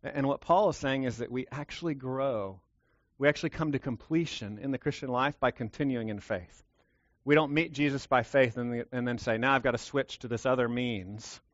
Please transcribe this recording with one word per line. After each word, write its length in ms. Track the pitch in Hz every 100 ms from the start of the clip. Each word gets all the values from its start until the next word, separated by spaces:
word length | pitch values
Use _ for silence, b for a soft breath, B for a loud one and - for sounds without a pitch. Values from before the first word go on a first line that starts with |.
A-, 140 | - 143
and 100 | 139
what 140 | 143
Paul 280 | - 170 208
is 60 | 151
saying 280 | 139 135
is 140 | 131 110
that 120 | 120
we 160 | 123 -
actually 420 | 135 143 - 170
grow. 680 | 147 131 131 139 117 98 92 _ _ _ _ _ _
We 100 | 139
actually 220 | 147 165
come 220 | - 165
to 60 | 135
completion 800 | - 117 - 160 165 - 104 104
in 140 | 139
the 60 | 131
Christian 320 | - 139 135
life 280 | 123 135 143
by 140 | 127
continuing 560 | - 117 - 143 127 110
in 100 | 104
faith. 460 | - 101 90 - _ _ _ _ _ _
We 120 | - 147
don't 160 | 151
meet 200 | 147 165
Jesus 360 | 139 147 135 -
by 160 | 127
faith 320 | 117 143 131 120
and, 280 | 120 120 -
and 160 | 127 123
then 120 | 120
say, 200 | - 113
"Now 140 | 127
I've 100 | 135
gotta 160 | 127 117
switch 400 | - 139 131 -
to 80 | 120
this 160 | 113
other 240 | 131 127 120
means." 720 | 120 123 110 92 107 - - _